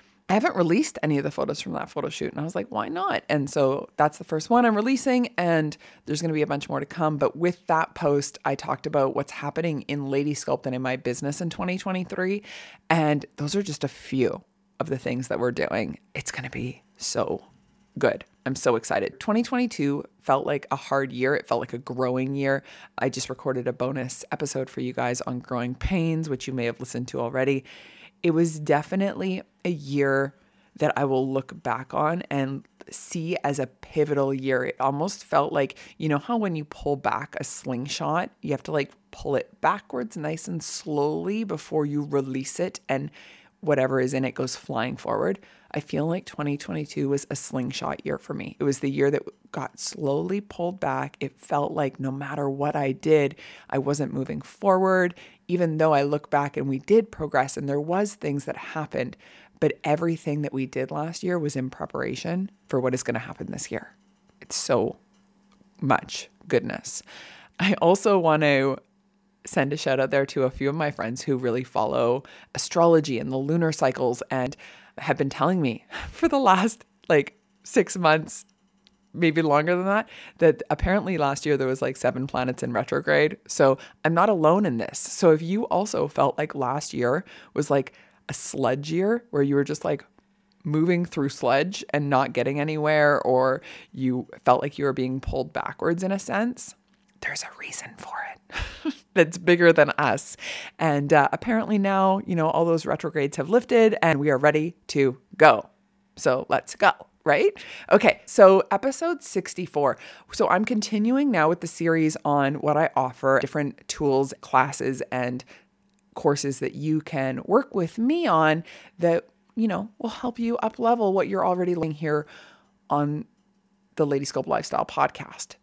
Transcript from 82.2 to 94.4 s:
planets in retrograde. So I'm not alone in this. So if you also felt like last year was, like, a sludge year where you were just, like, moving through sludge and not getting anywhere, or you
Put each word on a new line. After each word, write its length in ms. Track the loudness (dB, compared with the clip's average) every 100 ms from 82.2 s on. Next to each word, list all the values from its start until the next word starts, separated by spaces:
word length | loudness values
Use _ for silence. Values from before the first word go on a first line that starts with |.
| -2
planets 360 | -2 -2 -2
in 100 | -2
retrograde. 640 | -2 0 -2 2 4 2 0 -6
So 300 | 4 4 4 -2 _
I'm 100 | 0
not 140 | 4 4
alone 380 | 4 6 4 2
in 100 | -2
this. 220 | -4 -6
So 340 | -6 2 6
if 80 | 6
you 240 | 4 -4
also 440 | 0 -2 -2 -2 -2
felt 280 | 2 2 2
like 180 | -4
last 380 | -4 -4 -4 -6
year 320 | -2 0 0 -4 -16 -10
was, 160 | -4 2
like, 240 | 2 0 -8 -20 _ -10
a 60 |
sludge 580 | -8 -6 -2 0 0 -2
year 320 | -2 0 0 -2
where 120 | 0
you 120 | 2
were 100 | 2
just, 200 | 0 -2
like, 200 | -2 -4 -6 _ _ _ _ _
moving 440 | -4 0 2 2 0
through 240 | -2 -4
sludge 520 | 0 2 2 2 -4 -4
and 200 | -2 2
not 240 | 2 2
getting 260 | 0 -2 -2
anywhere, 600 | -2 -2 2 4 6 4
or 400 | 4 2 2 0 -6 -20 -16
you 360 | -4 -2 -2 -6 -4